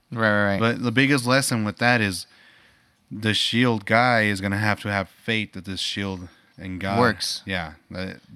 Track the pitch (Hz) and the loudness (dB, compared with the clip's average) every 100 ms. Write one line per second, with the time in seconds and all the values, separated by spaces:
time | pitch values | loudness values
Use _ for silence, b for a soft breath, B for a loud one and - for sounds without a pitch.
0 | _ 117 110 104 101 98 113 110 120 117 | _ 0 2 4 2 2 0 0 0 2
1 | 135 143 120 131 135 117 107 - 120 120 | 4 2 4 2 2 -2 -2 0 2 2
2 | 104 90 - b b b b b b b | 2 -2 -10 b b b b b b b
3 | _ 107 107 101 - 117 127 113 104 113 | _ -4 0 0 0 2 2 2 2 4
4 | 123 117 107 98 101 101 107 101 107 101 | 4 4 2 0 -2 -2 0 -2 -2 -4
5 | 92 _ - 110 101 95 92 92 - - | -4 _ -4 -4 -4 -10 -10 -8 -6 -4
6 | 98 92 92 b b - 92 90 95 104 | -6 -6 -12 b b -16 -10 -6 0 2
7 | 123 98 - - - 92 80 80 _ 92 | 2 2 -6 -8 -6 -4 -6 -12 _ -10
8 | 95 - - | -10 -10 -14